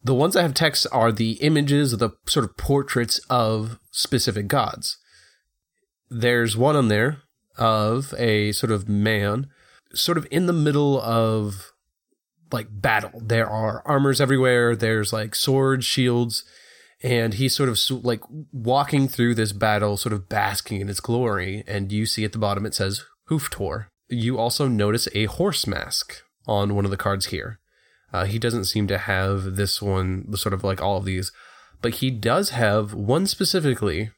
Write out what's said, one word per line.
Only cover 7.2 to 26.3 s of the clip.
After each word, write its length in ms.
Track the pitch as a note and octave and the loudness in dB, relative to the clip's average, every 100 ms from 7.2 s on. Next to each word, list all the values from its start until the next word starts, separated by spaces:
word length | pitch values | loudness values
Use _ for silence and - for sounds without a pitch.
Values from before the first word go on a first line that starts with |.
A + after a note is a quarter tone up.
| _ _ _ - | _ _ _ -2
of 580 | A#2 A2 G#2+ B2 C#3 - | 2 2 2 0 -4 -2
a 340 | A#2 G#2+ G#2 | 2 2 2
sort 200 | G2+ A#2+ | 0 0
of 160 | G#2+ G2 | -2 0
man, 580 | G2+ G#2 G#2+ G2+ G#2+ C#3 _ _ _ _ | 0 2 2 2 -2 -4 _ _ _ _
sort 240 | - - F3 | -4 0 0
of 80 | - | 0
in 160 | D3+ F3+ | 0 0
the 60 | |
middle 480 | E3+ D3 C#3+ C#3+ C3+ | 2 2 4 2 2
of, 680 | A2+ A2+ A2+ A2 G#2 G2 - _ _ _ _ _ _ _ _ | 0 2 2 0 -2 -6 -14 _ _ _ _ _ _ _ _
like, 160 | A#2+ G#2+ | -8 -8
battle. 500 | G#2 G2 A2 G#2+ - | -4 2 2 0 -10
There 260 | A2 A#2 A2+ | -2 0 0
are 340 | G#2+ A2 - - | -2 -2 -4 0
armors 340 | C#3+ C#3 C3 | 2 4 4
everywhere. 540 | C3+ C3 B2+ B2 A#2+ | 4 4 4 4 4
There's, 380 | A2+ A2 A2+ G#2 | 2 2 0 0
like, 220 | A2 G#2+ | -2 -4
swords, 500 | - - C3+ C3+ C3+ | -4 0 2 2 2
shields, 600 | A#2+ - B2 A#2+ A#2+ A2 - - - - _ _ | 0 0 2 2 0 -2 -8 -20 -20 -20 _ _
and 320 | B2 B2 A2+ | -2 0 0
he's 200 | G#2 C3 | 0 -2
sort 140 | - C3+ | 0 0
of 60 | |
s-, 160 | A2 - | 0 -2
like, 320 | C3 A#2 A#2 - D#3 D3+ | -2 -2 -4 -6 -16 -14
walking 540 | C3+ A2+ C3+ C#3 D3 C3+ | -6 0 2 2 2 2
through 280 | - A#2+ A2+ | 2 2 2
this 160 | A2 | 0
battle, 440 | G2+ A2 G#2 G#2 G2+ | 0 0 2 0 0
sort 180 | - | -2
of 140 | G#2 F#2 | -4 -2
basking 520 | A2 G2+ G2 - G#2 | -2 0 -2 -6 -6
in 80 | G2+ | -4
its 120 | G2 | -6
glory. 640 | - A#2 B2 G2 F#2 G2+ - | -2 0 0 -2 -4 -8 -6
And 260 | G2+ G2 | -4 -2
you 140 | G#2 A2 | -2 0
see 180 | - | -2
at 80 | G#2+ | -2
the 60 | A2 | -2
bottom 280 | G#2+ G2+ G#2 | -2 -2 -4
it 80 | |
says 300 | - F#2+ G2+ - _ - | -2 -2 -4 -10 _ -2
Hooftor. 580 | D#3+ - - G2 C#2+ G#2 _ _ | -2 -2 -6 -6 -6 -10 _ _
You 300 | B2 A2+ B2 | -2 -2 0
also 280 | A#2 - C#3 | -2 0 0
notice 420 | A2+ G#2 A2 - | 2 2 2 -2
a 120 | G2+ G#2+ | 0 -2
horse 400 | - F#3+ D3+ - | 0 -2 0 -4
mask 560 | - - - - - _ | -4 -4 -6 -6 -12 _